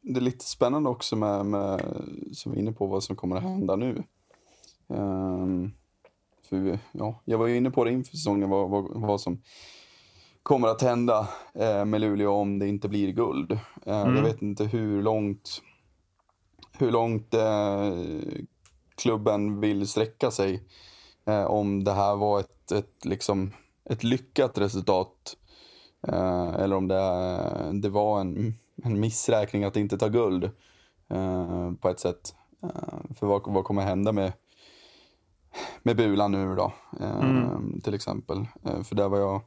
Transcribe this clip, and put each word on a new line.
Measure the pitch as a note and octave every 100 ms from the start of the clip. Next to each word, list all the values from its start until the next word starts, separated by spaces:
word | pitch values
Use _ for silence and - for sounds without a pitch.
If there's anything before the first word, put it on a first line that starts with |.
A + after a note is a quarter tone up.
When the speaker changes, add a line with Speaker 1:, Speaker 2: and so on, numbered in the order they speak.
Speaker 1:
det | B3+ B2+
är |
lite | B2 B2+ -
spännande | - B2 C#3+ D3
också | A#2 - A2+
med, | G#2+ G2+ G2+
med, | G2+ G2 F#2+ - - - - -
som | - -
vi | A2+
är |
inne | G#2
på, | A2+ G2
vad | G2
som | - G2
kommer | F2+ F#2
att |
hända | C3 F#3+ G2 F#2+
nu. | B2+ - - _ _ _ _ _ - _ _
Ehm, | A2+ G2+ F#2+ F#2+ F#2 F#2 F#2 F#2 - _ _ - _ _ _ -
för | F#2+
vi, | F#2+ A2 -
ja, | - G#2+ A2+ -
jag | A2+
var | A#2
ju | A#2+
inne | B2+
på | B2+
det | A#2
inför | B2+ B2+ D#3
säsongen, | - G2+ G2
vad, | G2 F#2+
vad, | G2+ F#2+
vad | - G#2+ G2+
som | - F2+ _ - - - - - _ _ - _
kommer | - C#3 A#2
att | A2
hända, | B2+ A#2+ A#2+ A2 G#2 - -
eh, | - A2 G2+ G#2
med | G#2+
Luleå | A2 G2+ G2+
om | G2+ G2+ G2+
det | G2+
inte | G2+ G2+
blir | G#2 G2
guld. | - A2 C2+ D#2 A2 - - -
Eh, | G#2+
Speaker 2:
Mm. | A2+ C3
Speaker 1:
jag |
vet | D3 -
inte | G#2 G2+ G#2+
hur | A#2 A2 G2+
långt | G#2 A2 G#2 G2+ - - - _ _ _ _ _ _ _ _ _ - -
hur | B2+
långt, | A#2 A#2 A2+ A2
eh, | A2+ A2 G#2+ G#2 G2+ G2+ F2 E2 D#2 - - - _ _ _ _ -
klubben | A#2+ A2 G#2+ G#2 G#2 G2+
vill | G#2 G2+ G2+
sträcka | - A2 - B2+
sig. | - G2 F#2+ - - - - - _ -
Eh, | G#2+ F#2+
om | G#2+ G2+ G2
det | G2
här | G2 G2+ G2+
var | G#2 G2+
ett, | F#2+ _ -
ett, | G2+ - _ -
liksom, | - - G2 F#2+ - _ _ -
ett | A2
lyckat | A2+ B2+ - - C3 -
resultat, | G2+ G2+ F#2 F#2+ F#2+ _ - - _ - - - - _ -
eh, | F2+ F#2 F2+ F2 F#2
eller | G2 F#2+
om | F#2+
det, | F#2+ F#2+ F2+ F#2 F2+ - - - G2
det | G2+
var | G2+ G#2 G#2
en, | F#2 D#2+ A2 A2 _ -
en | B2 G#2
missräkning | A2+ A2+ - A2+ G2+ G#2
att | G2+ G#2
inte | G#2 G2
ta | G#2+
guld, | A#2 A2 F#2 G2 - _ _ _ _ _
eh, | - F#2+ F#2 F2 F2+ F2 E2+
på | F#2
ett | F2+
sätt. | F2+ F2+ - - _ _
Eh, | F#3+ - - - - -
för | G2+
vad, | G2+ G2+
vad | G2
kommer | F#2 G2+
hända | G2 F#2+ G2+
med, | G#2+ F#2+ - _ _ - - - - _ _ _ _ _ - - -
med | - A2+
Bulan | A2 G2 G#2
nu | G2 F#2+ F#2+
då, | F#2+ - - -
eh, | G2+ G#2
Speaker 2:
Mm. | C3 C3 A#2+ - G#2 -
Speaker 1:
till | G#2+
exempel? | G2+ - G2+ A2+ F#2+ A2+ - F#2+
Eh, | F#2+
för | - G#2
där | G2+
var | G2+
jag | G2 G2